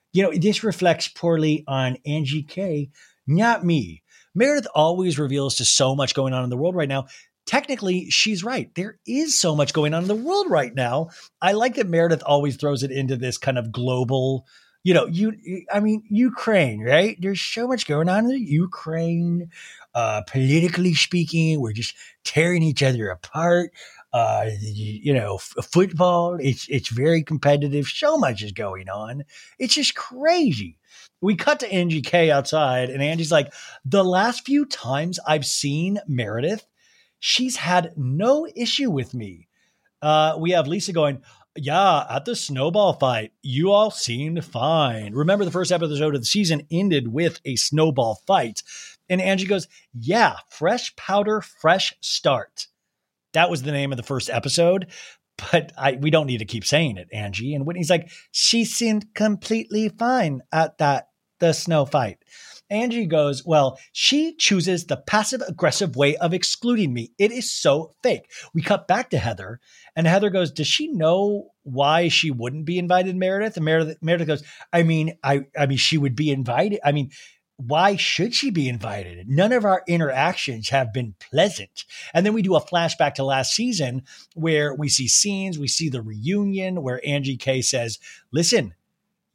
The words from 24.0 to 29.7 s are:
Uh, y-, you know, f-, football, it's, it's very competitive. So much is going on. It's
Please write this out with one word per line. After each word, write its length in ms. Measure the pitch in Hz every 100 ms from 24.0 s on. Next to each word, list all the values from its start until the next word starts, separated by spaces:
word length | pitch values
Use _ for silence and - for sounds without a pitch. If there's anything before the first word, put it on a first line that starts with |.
| _
Uh, 360 | 120 110 107 110
y-, 520 | 104 107 104 107 107
you 120 | 147
know, 220 | 135 104 98
f-, 300 | - - -
football, 640 | 175 190 170 180 170 175 175
it's, 260 | 139 120 -
it's 220 | 135 -
very 340 | 113 143 165
competitive. 640 | 151 151 143 143 147 143 135
So 300 | - 294 320
much 260 | 165 107
is 80 | 104
going 380 | 98 101 95 95
on. 340 | 98 107 131 143 - - _
It's 160 | 254